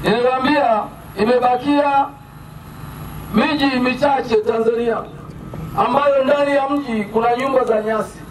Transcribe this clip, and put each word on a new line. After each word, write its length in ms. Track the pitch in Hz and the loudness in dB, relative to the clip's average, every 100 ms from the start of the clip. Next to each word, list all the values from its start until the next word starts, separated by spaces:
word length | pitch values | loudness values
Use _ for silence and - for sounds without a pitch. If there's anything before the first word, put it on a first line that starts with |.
Niliwaambia 760 | 156 220 247 262 262 294 247 214 - - - 196 | 2 2 2 2 2 4 4 2 -2 -12 -16 -2
imebakia 840 | 214 247 247 247 277 285 285 277 277 - - - - - - - - - - - - | 2 4 4 2 0 0 2 2 0 -6 -20 -20 -20 -20 -18 -16 -16 -14 -14 -14 -2
miji 320 | - 294 285 277 254 | 0 0 0 0 2
michache 560 | 247 254 285 262 233 220 | 0 2 2 0 2 0
Tanzania 600 | 220 226 226 233 233 220 - - - - - - - - | 2 0 0 0 0 -2 -6 -16 -16 -16 -14 -12 -8 -2
ambayo 460 | 233 262 285 277 | 2 4 4 2
ndani 280 | 262 285 285 285 | 4 2 2 2
ya 140 | 269 | 0
mji 340 | 285 269 220 | -2 -2 -4
kuna 320 | 202 220 233 240 | -2 0 2 0
nyumba 260 | 269 262 | 0 0
za 180 | 240 220 | 2 0
nyasi. 380 | 214 220 190 - - | 0 -2 -4 -10 -16